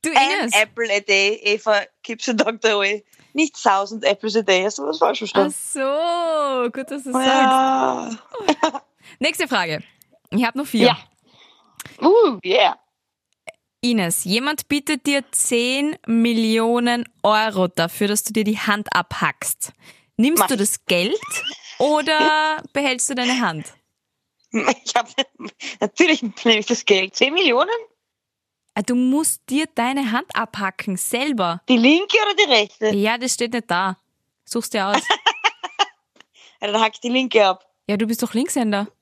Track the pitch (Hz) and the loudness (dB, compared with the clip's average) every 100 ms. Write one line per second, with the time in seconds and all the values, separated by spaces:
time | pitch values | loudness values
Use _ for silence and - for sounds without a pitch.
0 | 311 294 269 403 240 208 220 - 233 202 | 2 2 4 0 0 2 0 -2 -2 -2
1 | 202 196 196 214 208 208 220 208 208 _ | 2 2 2 0 -2 -2 2 0 0 _
2 | - 226 - 226 208 226 220 208 196 208 | -12 -8 -4 0 0 0 0 0 -2 -4
3 | _ _ _ 277 311 - 233 190 202 220 | _ _ _ -2 -2 0 0 0 -2 -2
4 | 208 202 220 214 196 185 185 - - 311 | -2 -2 -2 -2 2 2 2 -4 -6 -2
5 | - 269 214 196 196 - - 294 269 285 | -2 -2 -2 0 0 -2 -10 -6 -4 -2
6 | 339 339 339 311 285 262 247 269 262 285 | -2 -2 -2 -2 -2 -2 -4 -6 -10 -10
7 | 262 254 262 269 269 262 262 262 262 254 | -4 0 2 4 4 4 2 0 0 -2
8 | 240 226 - 508 403 294 311 - _ _ | -8 -12 -14 -6 -2 0 0 -4 _ _
9 | - - 294 - 330 220 170 156 - _ | -20 -4 -4 -2 -2 -2 -2 -4 -8 _
10 | _ _ _ 196 247 254 285 226 240 - | _ _ _ 0 0 -2 -4 4 4 2
11 | - _ _ _ _ _ _ _ - - | -8 _ _ _ _ _ _ _ -20 0
12 | 302 440 427 214 180 466 180 - _ _ | 4 6 4 0 0 2 2 0 _ _
13 | _ _ _ _ - _ _ _ 240 226 | _ _ _ _ -20 _ _ _ -2 0
14 | 175 175 180 214 277 302 - 294 277 294 | 0 -4 -2 -2 -2 -6 -4 -4 -2 -4
15 | - 277 - - - 240 240 262 294 311 | 0 -2 -2 -4 0 0 0 0 -2 -6
16 | - 233 233 226 220 226 226 240 240 240 | -2 2 2 2 2 2 2 0 0 -2
17 | 240 _ 202 214 220 202 180 - 170 - | -6 _ 2 2 2 0 0 0 -4 -2
18 | 202 208 - 220 214 214 - 208 202 - | -2 -2 -2 -2 0 -2 -2 -2 0 -4
19 | 175 - 160 - - - - _ - - | -4 -2 -4 -2 -8 -8 -10 _ -20 -20
20 | _ - 247 330 202 247 196 - - 180 | _ 0 2 4 2 2 0 -4 0 0
21 | 185 403 1077 1077 1077 - - - 277 302 | 2 -2 -4 -8 -8 -12 -20 -2 2 2
22 | 302 311 311 311 311 311 - 277 277 254 | 2 2 4 2 0 -2 -6 -2 -2 -2
23 | - 254 247 254 220 156 139 _ _ _ | -4 -2 -2 0 -2 -4 -10 _ _ _
24 | _ _ _ _ _ 226 226 254 - 240 | _ _ _ _ _ -2 0 -2 -2 -2
25 | 226 - 269 _ 220 _ - - 208 - | -2 -6 -6 _ -18 _ -16 -6 -6 2
26 | 339 311 233 - 233 220 202 240 - 196 | 2 2 -2 -2 2 2 2 -2 2 2
27 | 190 - 262 330 349 240 359 466 440 _ | 2 0 0 2 2 2 0 -2 -8 _
28 | _ _ _ _ _ _ _ - 208 247 | _ _ _ _ _ _ _ -6 -2 2
29 | 254 277 311 - - 269 320 - 240 269 | 2 2 0 -4 -4 -2 -2 -2 -2 0
30 | 262 233 370 - 226 - 196 - - 185 | -2 -2 -4 -6 -4 -4 -6 -6 -6 -6
31 | - 233 285 247 180 170 - 254 240 330 | -4 -2 -2 0 0 -2 2 4 6 4
32 | 403 440 415 403 349 240 208 _ 214 202 | 2 0 0 0 4 4 2 _ 0 2
33 | 208 240 247 - 240 240 226 175 190 185 | 0 0 -4 -4 -2 -4 -2 -2 -2 -6
34 | _ _ _ _ - 233 - 220 196 208 | _ _ _ _ -8 -6 -4 -4 0 0
35 | - - - - 453 - 370 - 392 _ | 0 0 0 -2 -4 -4 -16 -4 -4 _
36 | _ _ _ _ - _ 208 208 220 - | _ _ _ _ -20 _ -4 0 0 -2
37 | 240 254 262 220 196 185 _ _ - 208 | -2 0 2 4 4 2 _ _ -4 -2
38 | 220 226 240 220 320 294 226 202 208 _ | -2 -2 -2 -2 -2 0 0 -2 -4 _